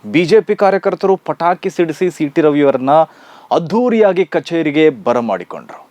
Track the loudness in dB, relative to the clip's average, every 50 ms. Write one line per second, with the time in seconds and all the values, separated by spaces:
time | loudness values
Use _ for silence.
0 | -12 -2 0 0 2 4 2 2 2 0 -2 0 2 0 0 0 -2 -4 -4 -2
1 | 0 0 0 -2 _ -10 -8 _ -2 -2 -2 -2 -6 -8 -2 -2 -4 -4 -2 -4
2 | -4 -4 -4 -4 -6 -4 -2 0 0 2 2 2 2 2 0 0 0 2 2 2
3 | 2 0 _ _ -20 -20 -20 -20 -6 _ -2 -2 -2 -2 -2 -2 0 0 2 4
4 | 2 2 2 0 -2 -2 -4 -6 -6 -4 -4 -2 -2 0 2 4 2 2 2 0
5 | -4 -2 -2 -2 -2 -2 -4 -6 -6 _ -14 -16 -16 -18 -20 -20 -20 _